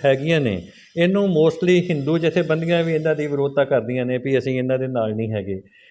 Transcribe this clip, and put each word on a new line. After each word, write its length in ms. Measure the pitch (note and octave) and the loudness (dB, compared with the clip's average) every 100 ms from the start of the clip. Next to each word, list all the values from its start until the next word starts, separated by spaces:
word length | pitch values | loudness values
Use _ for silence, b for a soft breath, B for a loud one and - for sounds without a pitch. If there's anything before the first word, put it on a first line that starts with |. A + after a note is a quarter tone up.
ਹੈਗੀਆਂ 360 | C#3+ C3+ D3+ D#3+ | 2 2 2 0
ਨੇ, 280 | B2+ F2+ F2 B B E3+ | 0 -2 -6 B B 0
ਇਹਨੂੰ 260 | F3 G3+ | 2 2
mostly 600 | G3+ D#3+ D#3+ D#3+ F3+ F3+ F3+ | 2 4 2 2 2 2 2
ਹਿੰਦੂ 280 | D3+ C#3 E3 | -2 0 0
ਜਥੇਬੰਦੀਆਂ 680 | D#3+ F3 D#3 D#3+ E3 E3+ | 0 0 0 -2 0 0
ਵੀ 100 | E3 | 0
ਇਹਨਾਂ 200 | D#3 D#3 | 0 0
ਦੀ 120 | D3+ D3 | -2 -2
ਵਿਰੋਧਤਾ 380 | C#3+ C#3 C#3 | -2 0 0
ਕਰਦੀਆਂ 420 | C#3 C3+ A2 B2+ B2 | 2 0 0 -4 -2
ਨੇ 120 | B2+ | -2
ਵੀ 200 | C3+ C3 | 0 0
ਅਸੀਂ 200 | C3 C3 | 0 -2
ਇਹਨਾਂ 200 | B2+ C3 | -2 -2
ਦੇ 80 | C3 | -2
ਨਾਲ 280 | B2 A2 | -2 -2
ਨਹੀਂ 180 | G#2+ A2+ | -2 -4
ਹੈਗੇ। 300 | G#2+ F#2+ F#2+ b b b | -4 -6 -8 b b b